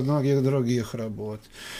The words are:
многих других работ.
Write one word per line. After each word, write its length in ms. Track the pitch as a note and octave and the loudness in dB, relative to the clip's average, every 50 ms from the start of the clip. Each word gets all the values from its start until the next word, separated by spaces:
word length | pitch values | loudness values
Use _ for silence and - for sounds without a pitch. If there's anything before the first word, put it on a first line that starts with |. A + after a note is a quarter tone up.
многих 400 | C3 C3+ D3 D3 C3 C#3 C#3 C#3 B2+ | 2 2 2 2 4 4 4 4 4
других 500 | C3 C#3 C#3 B2 A#2 B2 A#2+ A2+ A2 - | 4 2 2 2 2 2 0 0 -4 -6
работ. 460 | A#2 A2+ A2 G#2 G#2 G#2 G#2+ G#2+ G#2+ - - - - - - - - | -8 -6 -6 -8 -8 -8 -8 -8 -10 -14 -18 -20 -18 -16 -14 -14 -14